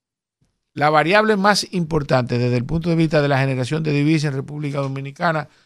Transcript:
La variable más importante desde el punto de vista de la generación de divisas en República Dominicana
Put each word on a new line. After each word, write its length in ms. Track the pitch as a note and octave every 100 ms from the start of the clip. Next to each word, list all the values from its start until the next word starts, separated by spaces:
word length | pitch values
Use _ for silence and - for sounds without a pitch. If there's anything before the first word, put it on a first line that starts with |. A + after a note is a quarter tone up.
| _ _ _ _ _ _ _
La 160 | - D3
variable 460 | D3+ D3+ G#3 G#3+ G#3
más 320 | G3+ G3 -
importante 680 | F#3 D#3 D#3 C#3 C3 A#2+ A#2+
desde 180 | B2 B2
el 80 | B2+
punto 240 | D#3+ E3+
de 60 | E3
vista 260 | D#3+ D#3
de 60 | C#3+
la 120 | C3+
generación 440 | C#3 C3 B2 D#3
de 80 | D#3
divisas 400 | C#3+ D3 D#3+ D3
en 60 | C3+
República 420 | C3 D3 D3 C#3
Dominicana 680 | C3+ C3+ C#3 C#3 F3 D#3 C#3 _